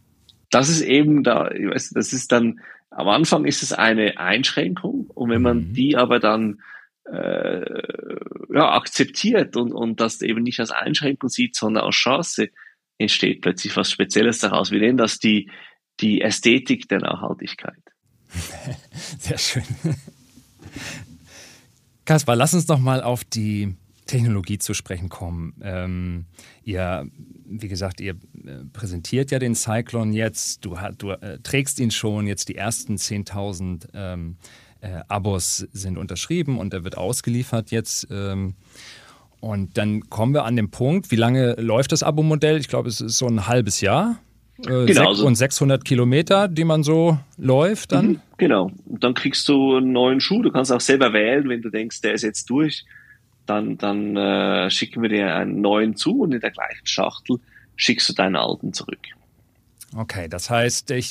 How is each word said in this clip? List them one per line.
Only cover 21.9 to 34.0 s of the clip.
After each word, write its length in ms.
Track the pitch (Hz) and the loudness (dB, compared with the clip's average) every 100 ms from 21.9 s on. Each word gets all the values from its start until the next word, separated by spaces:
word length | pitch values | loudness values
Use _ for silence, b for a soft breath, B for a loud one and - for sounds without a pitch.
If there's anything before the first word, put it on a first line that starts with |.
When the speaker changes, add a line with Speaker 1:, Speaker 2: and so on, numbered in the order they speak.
| _ | _
Speaker 2:
Kaspar, 320 | - 156 - 120 | 2 2 4 2
lass 180 | 151 | 4
uns 140 | 180 170 | 2 2
noch 100 | 143 | 2
mal 240 | 127 131 | 2 0
auf 220 | 120 120 | 0 -4
die 500 | - 113 107 104 101 90 _ _ - | -4 -4 -2 -2 -4 -8 _ _ -4
Technologie 520 | 127 117 101 90 104 | 0 0 0 -4 -6
zu 140 | - | -6
sprechen 360 | 104 - 92 87 | -6 -6 -8 -8
kommen. 460 | - 87 85 82 - | -10 -10 -8 -10 -12
Ähm, 640 | 98 92 92 90 90 87 85 b b b | -10 -8 -6 -6 -6 -8 -12 b b b
ihr, 460 | - 92 90 87 71 - - - | -8 -4 -4 -6 -8 -16 -20 -20
wie 220 | - 107 104 | -16 -12 -10
gesagt, 320 | 95 95 95 | -6 -8 -8
ihr, 120 | 98 87 - - | -12 -12 -16 -20
äh, 200 | - 67 69 | -18 -18 -16
präsentiert 600 | - 92 87 82 123 139 | -12 -10 -8 -4 -2 -2
ja 80 | 135 | -2
den 160 | 123 113 | -2 -2
Cyclone 580 | - 110 117 120 107 | -2 -4 -4 -4 -2
jetzt. 500 | 107 110 - - - | -2 -2 -4 -8 -8
Du 160 | 98 90 | -10 -10
ha-, 120 | 98 | -10
du, 180 | 95 101 | -10 -8
äh, 280 | 92 101 71 | -8 -10 -14
trägst 380 | - 135 139 - | -4 -2 -2 -2
ihn 100 | 120 | -2
schon, 360 | - 110 104 104 | 0 -2 -2 -4
jetzt 200 | 98 - | -4 -8
die 60 | |
ersten 440 | 92 101 - - 101 | -6 -6 -6 -6 -6
zehntausend, 920 | - 104 98 101 101 90 92 87 - | -4 -6 -6 -8 -8 -6 -8 -8 -12
ähm, 420 | - | -14